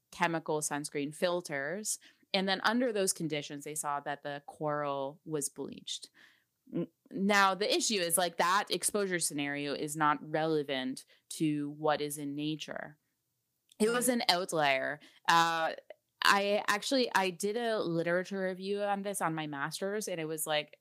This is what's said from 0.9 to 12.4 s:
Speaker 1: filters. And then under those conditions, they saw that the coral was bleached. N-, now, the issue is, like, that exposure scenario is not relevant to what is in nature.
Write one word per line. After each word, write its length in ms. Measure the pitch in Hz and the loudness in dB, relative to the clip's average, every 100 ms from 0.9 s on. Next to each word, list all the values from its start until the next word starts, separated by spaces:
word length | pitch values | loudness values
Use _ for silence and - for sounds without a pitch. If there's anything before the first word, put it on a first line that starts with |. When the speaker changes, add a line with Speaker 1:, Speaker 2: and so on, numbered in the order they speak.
| 151 143 | -4 -4
Speaker 1:
filters. 840 | 151 180 175 175 143 139 190 214 - - _ _ | -2 0 0 -4 -6 -4 -6 -6 -6 -10 _ _
And 140 | 196 196 | 0 0
then 140 | 190 | 0
under 280 | - 240 254 | 2 2 0
those 220 | 208 190 | 2 0
conditions, 500 | - 160 147 143 143 | 0 -2 -4 -6 -10
they 120 | 151 151 | -8 -6
saw 240 | 151 143 | -4 -4
that 220 | 147 143 | -4 -6
the 180 | 147 143 - | -6 -10 -12
coral 760 | - 151 147 143 139 135 151 - | -6 -2 0 -2 -2 -4 -8 -6
was 240 | 156 135 | -4 -4
bleached. 600 | - 139 - - - - _ - _ _ _ - | -6 -10 -10 -10 -12 -12 _ -20 _ _ _ -8
N-, 140 | 165 - _ _ | -6 -6 _ _
now, 420 | - 196 202 196 | -2 4 6 6
the 200 | 185 214 | 4 0
issue 260 | 320 247 208 | 0 2 0
is, 180 | 170 165 | 2 2
like, 200 | 175 - | 0 2
that 280 | 175 196 - | 2 2 2
exposure 500 | 196 - 214 196 175 | -2 0 0 0 0
scenario 540 | - 147 143 143 143 | -2 -2 -2 -2 -4
is 220 | 135 151 151 | -2 -4 2
not 220 | 151 151 | 2 2
relevant 840 | 156 156 160 156 143 135 131 135 - _ _ | 0 0 2 2 0 -2 -4 -8 -14 _ _
to 380 | - 156 151 143 | -2 0 0 -4
what 300 | 147 151 143 | -2 0 0
is 160 | 147 147 | -2 -4
in 180 | 143 | -6
nature. 600 | 143 | -4